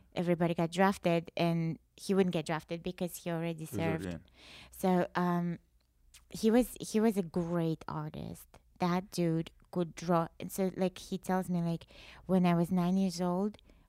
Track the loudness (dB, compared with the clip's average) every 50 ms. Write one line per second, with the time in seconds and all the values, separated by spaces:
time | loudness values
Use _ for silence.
0 | _ _ -6 -2 0 2 2 2 2 0 0 0 -2 0 2 4 4 4 4 2
1 | 0 0 0 0 0 -4 -2 -2 0 0 0 0 0 -2 -4 -6 _ _ _ -10
2 | -4 0 2 2 2 2 0 -2 -4 -4 -4 -6 -6 -8 -10 -8 -8 -8 -6 -4
3 | -4 -6 -6 -8 -6 -6 -4 -4 -4 -4 -6 -6 -8 -8 -4 -2 -2 -2 -2 -2
4 | -4 -6 -8 -8 -12 -16 _ -20 -20 -20 -20 -20 -20 -20 -8 -2 0 2 4 4
5 | 2 0 0 -2 0 0 0 0 0 -2 -4 -6 _ _ _ _ _ _ _ _
6 | _ _ -20 -20 _ _ -6 0 2 4 6 4 4 2 -2 -10 -8 -2 0 2
7 | 2 2 2 0 -2 -2 -2 -2 -2 0 0 0 0 0 -2 -4 -6 -8 -8 -8
8 | -8 -8 -10 -10 -10 -10 -12 -14 -16 -20 -20 -20 _ _ _ -4 -2 0 0 0
9 | -2 -4 -2 0 0 2 2 0 -2 -4 -10 _ -18 _ -4 -4 -4 -4 -6 -6
10 | -2 2 2 2 2 -2 -6 -12 -12 -8 -4 -2 -2 -2 0 0 0 0 -2 -4
11 | -8 -8 -8 -6 -2 -2 -2 0 0 0 0 0 0 0 -2 -4 -6 -12 -20 -20
12 | -20 -20 -20 -12 -2 2 4 4 6 6 6 4 4 2 2 2 2 2 2 2
13 | 2 0 0 -2 -2 0 0 0 -2 -2 -4 -8 _ -20 -20 -20 _